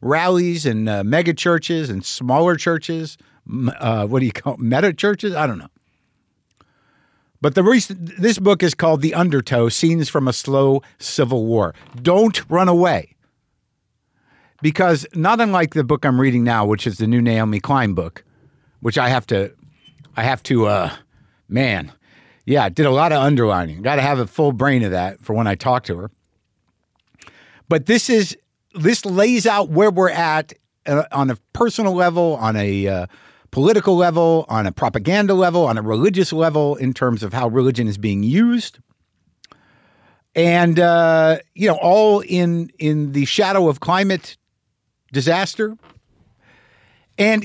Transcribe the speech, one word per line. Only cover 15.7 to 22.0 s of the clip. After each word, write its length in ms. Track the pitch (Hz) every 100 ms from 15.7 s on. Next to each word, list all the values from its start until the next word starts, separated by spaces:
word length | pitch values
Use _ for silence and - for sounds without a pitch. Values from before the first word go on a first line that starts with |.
the 100 | 156
book 220 | 127 151 147
I'm 160 | 127
reading 220 | 135 120
now, 240 | 120 113 104
which 180 | 107 120
is 140 | 95
the 80 | 110
new 120 | 120
Naomi 400 | 117 113 110 107
Klein 340 | - 139 110
book, 300 | 90 82 - _ _ _ _ _ _
which 160 | 117 143
I 140 | 123
have 160 | 127 -
to, 240 | 101 98 - _ _ _ _ - -
I 60 |
have 220 | 120 131
to, 240 | - 123 104
uh, 240 | 101 82 - _ _ _ _ -
man, 420 | 113 135 98 78 -